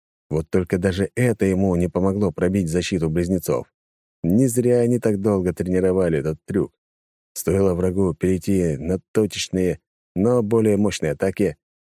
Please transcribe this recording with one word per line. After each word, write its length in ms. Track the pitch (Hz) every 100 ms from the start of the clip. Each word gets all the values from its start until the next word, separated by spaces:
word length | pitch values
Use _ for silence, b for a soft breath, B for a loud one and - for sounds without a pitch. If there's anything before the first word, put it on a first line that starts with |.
| _ _ _
Вот 180 | 78 78
только 280 | 95 87 92
даже 320 | 95 90 95
это 300 | - 123 110
ему 300 | 98 92 98 87
не 120 | 87
помогло 440 | 90 95 98 98
пробить 360 | - 90 98 85
защиту 420 | 87 85 92 80
близнецов. 640 | 80 87 92 - 64 - _ _ _ _ _
Не 240 | 85 104 135
зря 340 | 120 120 123
они 180 | 120 123
так 220 | 113 101
долго 320 | 107 98 90
тренировали 680 | 85 90 92 92 92 87 78
этот 200 | 76 76
трюк. 280 | - 98 69 _ _ _ _ _ _
Стоило 400 | - - 95 98
врагу 400 | 87 92 92 95
перейти 600 | 78 92 92 90 95 85 71
на 220 | 78 92 -
точечные, 680 | - 104 - - 92 92 82 _ _ _ 87
но 260 | 107 123
более 340 | 104 113 110 101
мощные 360 | 104 - 78
атаки, 440 | 73 95 95 95 78 _ _